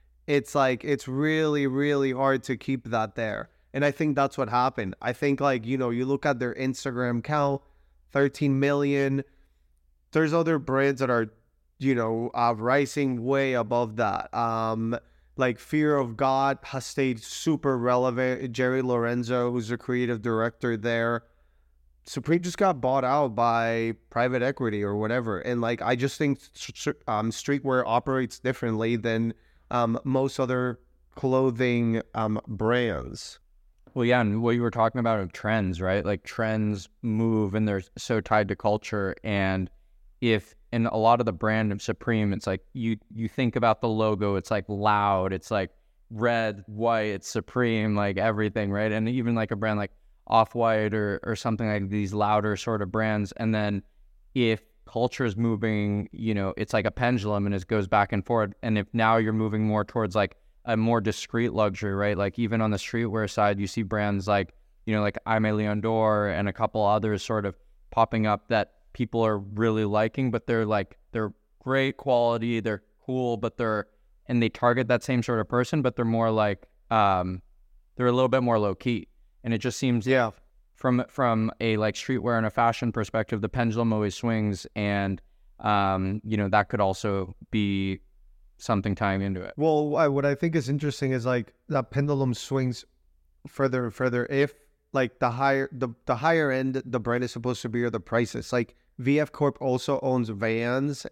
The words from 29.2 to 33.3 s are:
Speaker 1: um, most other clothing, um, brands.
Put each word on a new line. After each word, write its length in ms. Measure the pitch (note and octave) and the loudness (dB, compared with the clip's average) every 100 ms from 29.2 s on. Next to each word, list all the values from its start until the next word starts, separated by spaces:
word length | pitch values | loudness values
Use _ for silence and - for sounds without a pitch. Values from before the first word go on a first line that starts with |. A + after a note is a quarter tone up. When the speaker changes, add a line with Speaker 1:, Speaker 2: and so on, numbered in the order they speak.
| A#2 - _ _ - | 0 -4 _ _ -6
Speaker 1:
um, 300 | B2 A#2 A#2 | 0 0 0
most 360 | C3 C3 C3+ - | 0 0 0 -2
other 400 | B2+ B2+ B2 A#2 _ _ _ | -2 0 -2 -4 _ _ _
clothing, 880 | - C3 C3 C3 A#2 B2+ A#2+ A#2 A2+ - | -4 0 2 2 2 0 2 2 0 -2
um, 260 | A2 A2 G#2+ - | -4 -2 -2 -4
brands. 920 | G2+ A2 B2 A#2+ D#2 B1 - - | -2 0 2 0 -2 -6 -12 -16